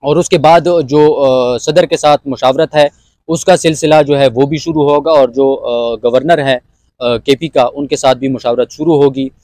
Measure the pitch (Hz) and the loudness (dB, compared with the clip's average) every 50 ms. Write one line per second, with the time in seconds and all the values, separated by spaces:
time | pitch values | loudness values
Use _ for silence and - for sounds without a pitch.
0 | - 139 151 165 175 - - 165 127 151 165 170 160 175 175 170 151 123 135 151 | -2 -2 0 0 0 0 -2 0 2 4 2 4 2 2 -2 -2 -2 0 2 2
1 | 151 151 151 117 139 135 131 127 127 123 127 117 - - 151 165 175 147 - - | 4 4 2 2 0 0 0 0 0 -2 -4 -4 -4 -2 0 0 0 0 -2 -2
2 | - 147 147 143 _ 139 131 117 - 127 135 135 160 - - 151 147 143 _ _ | 2 2 2 2 _ -6 -8 -2 0 -2 0 0 -2 -2 0 0 0 0 _ _
3 | _ _ _ _ _ - 127 131 - - 185 175 - 165 160 147 - 156 151 156 | _ _ _ _ _ -6 -6 -4 0 0 0 2 2 -2 -2 0 0 2 4 4
4 | 147 139 147 139 139 131 113 120 139 139 156 151 - 170 160 151 147 139 147 147 | 4 2 2 2 2 0 2 0 0 0 -2 -6 -6 -4 -2 -2 0 2 0 0
5 | 147 160 160 147 135 123 117 131 135 135 135 135 - 120 120 120 120 117 117 110 | 0 2 2 2 2 2 0 0 0 0 0 -2 -4 -6 -4 -4 -4 -4 -6 -4
6 | 113 120 117 127 127 160 170 156 143 135 131 123 _ _ _ _ _ _ _ _ | -4 -2 -2 0 0 2 0 0 0 -2 -2 -4 _ _ _ _ _ _ _ _
7 | 127 120 120 113 - - 139 127 165 160 _ 143 127 123 - 139 143 131 151 143 | -4 -4 -4 -4 0 -2 -2 -2 -2 -4 _ 0 -2 0 -2 -6 -6 -6 -6 -2
8 | - 135 131 123 131 135 131 117 - 123 117 123 123 - - - 151 160 165 143 | 0 0 0 0 -2 -6 -6 -4 -4 -4 -2 -2 -2 -4 -4 -6 -2 0 2 2
9 | 143 139 131 135 135 131 _ _ | 2 2 0 -2 -8 -8 _ _